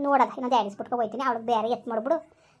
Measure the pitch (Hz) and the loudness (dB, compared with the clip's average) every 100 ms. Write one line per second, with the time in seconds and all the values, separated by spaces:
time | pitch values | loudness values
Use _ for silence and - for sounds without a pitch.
0 | 277 277 247 - 247 247 202 - 214 247 | 2 4 4 0 0 2 0 -6 -4 -2
1 | 220 233 262 233 226 226 220 240 240 233 | -2 -2 -2 -2 0 0 0 -4 -4 -4
2 | 247 320 - _ _ _ | 0 -2 -4 _ _ _